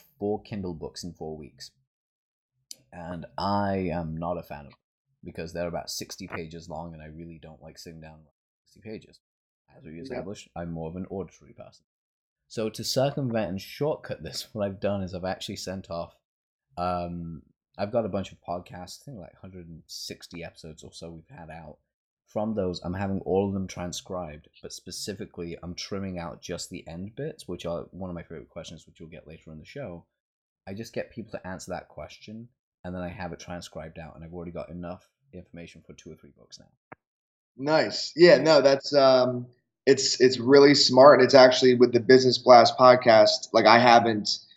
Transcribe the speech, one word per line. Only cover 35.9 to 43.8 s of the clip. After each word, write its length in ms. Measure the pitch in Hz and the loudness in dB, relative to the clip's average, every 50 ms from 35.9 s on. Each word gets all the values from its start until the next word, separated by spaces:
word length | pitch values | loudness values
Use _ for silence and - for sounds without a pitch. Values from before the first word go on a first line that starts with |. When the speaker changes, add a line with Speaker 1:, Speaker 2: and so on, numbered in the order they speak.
Speaker 1:
two 180 | 73 - - 82 | -20 -20 -20 -20
or 60 | 78 | -20
three 160 | - - 71 _ _ | -20 -20 -20 _ _
books 200 | _ _ - - | _ _ -20 -20
now. 140 | - _ _ _ _ _ - - _ _ _ _ _ _ _ _ _ _ _ 120 | -20 _ _ _ _ _ -20 -20 _ _ _ _ _ _ _ _ _ _ _ -8
Speaker 2:
Nice. 560 | 135 147 156 151 117 - - - - - - | -4 0 0 2 0 0 -4 -8 -10 -6 4
Yeah, 220 | 151 170 175 151 127 | 6 8 8 8 8
no, 240 | 143 156 156 143 | 6 6 4 6
that's, 320 | 131 139 139 139 - - 143 | 6 4 4 2 -2 0 2
um, 540 | 143 135 131 131 127 127 127 123 123 123 - _ _ _ _ _ _ - | 4 6 6 6 4 4 0 -2 -6 -10 -12 _ _ _ _ _ _ 2
it's, 360 | 131 135 135 - - - - | 2 2 2 2 -2 2 4
it's 180 | 120 127 127 113 | 4 4 4 2
really 340 | 113 127 139 139 143 147 143 | 2 6 8 8 8 8 8
smart. 480 | 139 - - 127 127 135 147 139 127 | 6 2 4 8 10 10 10 10 10
It's 120 | 127 123 - | 8 8 8
actually 420 | 135 131 127 - - - 127 123 | 10 10 8 8 6 4 4 6
with 160 | 120 123 120 | 6 4 4
the 80 | - - | 4 4
Business 380 | 110 110 131 127 131 127 117 - | 6 8 8 8 6 4 0 4
Blast 400 | - 123 123 117 113 - - 131 | 8 10 10 10 10 8 6 6
podcast, 720 | 127 127 123 - - 123 110 110 107 107 - - - - | 8 8 8 8 6 6 8 8 8 6 4 -2 -4 0
like, 140 | - 110 104 | 2 4 6
I 120 | 107 113 | 8 8
haven't 640 | 117 | 8